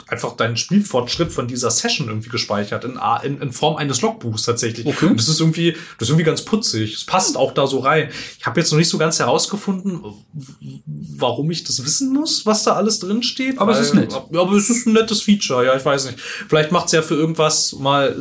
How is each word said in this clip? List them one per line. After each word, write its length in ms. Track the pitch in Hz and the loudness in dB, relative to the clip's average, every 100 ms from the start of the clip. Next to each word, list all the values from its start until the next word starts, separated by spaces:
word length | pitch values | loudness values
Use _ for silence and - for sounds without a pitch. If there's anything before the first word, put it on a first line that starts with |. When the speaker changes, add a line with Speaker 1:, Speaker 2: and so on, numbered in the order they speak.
| - | -10
Speaker 1:
einfach 280 | - 127 - | -6 -4 -2
dein 200 | 117 117 | -2 -2
Spielfortschritt 720 | - 202 202 127 120 - 165 | 0 2 2 0 -2 -2 -4
von 160 | - 120 | -4 -6
dieser 220 | 123 117 | -2 0
Session 380 | - 240 233 120 | 0 0 -2 -4
irgendwie 220 | 107 110 | -6 -6
gespeichert 540 | 113 - 104 - 113 | -6 -2 -4 -2 -6
in 120 | 120 123 | -6 -4
A-, 220 | 107 113 | -2 -2
in, 240 | 135 143 | -2 -6
in 100 | 139 | -6
Form 240 | - 151 151 | 0 0 0
eines 240 | 143 127 | -2 0
Logbuchs 420 | 226 226 117 110 | -2 -2 -6 -2
tatsächlich. 420 | - 113 117 117 117 | -2 0 -2 -2 -4
Speaker 2:
Okay. 180 | 139 156 | 2 2
Speaker 1:
Und 120 | 120 | 4
das 80 | 113 | 2
ist 100 | 156 | 2
irgendwie, 320 | 160 160 170 | 2 2 0
das 300 | 160 - - | -2 -8 -6
ist 60 | 117 | 2
irgendwie 140 | 160 | 2
ganz 180 | 160 139 | 4 0
putzig. 520 | - 214 - 110 107 | 0 0 0 -2 -4
Es 100 | - | -6
passt 320 | - 190 - 131 | -2 0 2 0
auch 160 | 131 | 0
da 140 | - 135 | 2 0
so 140 | 135 | 2
rein. 280 | 127 156 139 - - - | 2 2 0 -6 -14 -8
Ich 80 | - | -4
hab 100 | 139 | 0
jetzt 140 | 160 | 2
noch 60 | 151 | 4
nicht 100 | 165 | 4
so 80 | 165 | 2
ganz 220 | 156 - | 0 2
herausgefunden, 840 | 123 151 - 202 - 185 190 170 107 - - | 2 2 0 -4 -2 -4 -4 -6 -8 -16 -16
w-, 460 | 151 135 - 139 135 - | -16 -14 -14 -16 -14 -12
warum 640 | 147 151 139 127 135 151 | -12 -12 -2 -2 0 -2
ich 120 | 170 | -4
das 200 | - - | -4 -4
wissen 300 | 127 - 262 | -2 -2 0
muss, 320 | 277 311 - 214 | 0 0 -2 0
was 160 | 214 | 2
da 100 | - | 2
alles 260 | 170 214 208 | 2 2 0
drin 220 | 180 226 | -2 -2
steht, 360 | 233 - 262 262 | -2 -2 -4 0
Speaker 2:
Aber 140 | 202 | 2
es 60 | 220 | 2
Speaker 1:
weil 60 | |
Speaker 2:
ist 100 | 226 | 4
nett. 200 | 196 117 | 4 4
Speaker 1:
ab-, 200 | - - | -2 -4
aber 180 | 160 185 202 | 0 2 4
es 140 | 202 | 2
ist 160 | 233 226 | 2 4
ein 80 | |
nettes 260 | 220 226 208 | 2 4 2
Feature, 460 | - 202 - 127 127 | 2 2 2 2 4
ja, 100 | 131 | 4
ich 80 | |
weiß 220 | 147 139 135 | 2 0 -2
nicht. 140 | 117 | -8
Vielleicht 520 | - - - 156 151 | -10 -10 0 2 2
macht's 200 | 175 - | 0 2
ja 100 | 165 | 2
für 120 | 160 | 2
irgendwas 600 | 151 160 160 151 151 - - | 0 0 2 2 2 0 -2
mal 360 | 139 139 135 - | 2 2 2 0